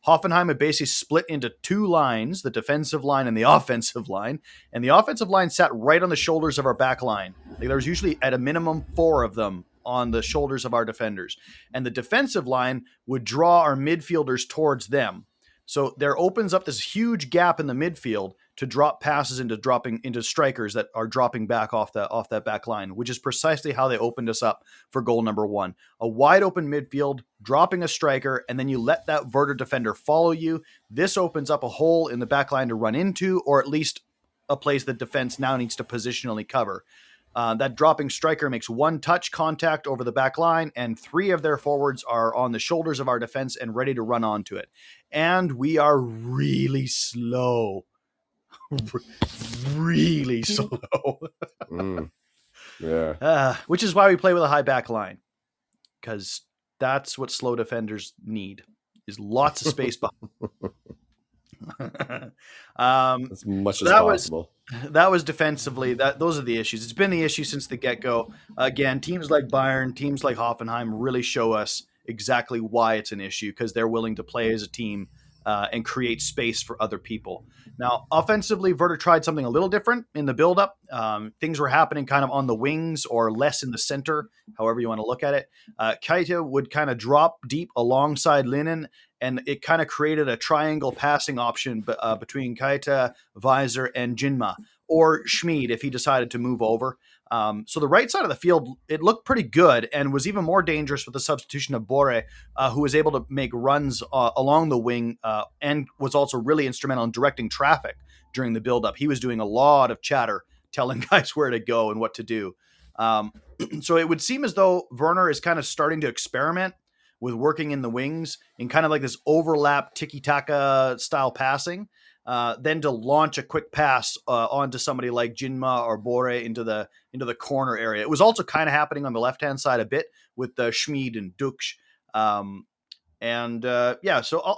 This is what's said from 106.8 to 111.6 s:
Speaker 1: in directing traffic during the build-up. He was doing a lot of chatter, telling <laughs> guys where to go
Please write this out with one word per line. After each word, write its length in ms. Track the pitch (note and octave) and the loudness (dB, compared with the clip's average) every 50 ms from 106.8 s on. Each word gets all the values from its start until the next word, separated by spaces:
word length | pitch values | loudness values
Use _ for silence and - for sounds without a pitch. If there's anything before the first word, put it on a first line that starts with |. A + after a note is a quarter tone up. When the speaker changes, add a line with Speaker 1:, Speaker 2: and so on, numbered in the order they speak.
| - C#3 C3 B2+ A#2 | -4 -2 0 0 0
Speaker 1:
in 60 | A#2 | -2
directing 400 | A2+ A#2+ C3 C#3+ - - A#2 G#2 | 0 2 0 0 2 0 -6 -6
traffic 480 | - - C#3 C#3+ D#3+ - - A2+ - - - _ _ _ _ _ | -2 0 4 4 4 4 2 -10 -14 -14 -20 _ _ _ _ _
during 220 | - B2+ C3 A#2+ A2+ | -6 -4 -2 -2 -2
the 80 | A2 | -2
build-up. 360 | G#2+ B2+ B2 A#2+ A2+ G#2 G2 | 0 0 0 2 2 0 -2
He 100 | - C#3+ | 0 0
was 120 | D3+ C#3+ A#2+ | 0 0 0
doing 200 | A2+ B2+ A#2+ A2+ | -2 -2 -2 -2
a 60 | A2 | -2
lot 440 | G2+ G#2 A#2+ C3+ D3 D3 C#3 C3 A#2 | -2 2 6 8 8 8 8 6 4
of 140 | A2+ - - | 2 -4 -4
chatter, 400 | - D3 C3+ A#2+ A2+ G#2 F#2+ - _ _ _ _ _ | -2 0 0 2 0 -2 -4 -6 _ _ _ _ _
telling 280 | - - B2+ B2+ B2+ A#2 | -4 -2 -2 -2 -2 -6
<laughs> 100 | - - | 0 4
guys 260 | - F#3 C3+ - - | 4 4 4 2 0
where 140 | D3+ D3 C3 | 0 0 0
to 100 | A#2+ | 0
go 300 | A2+ | -2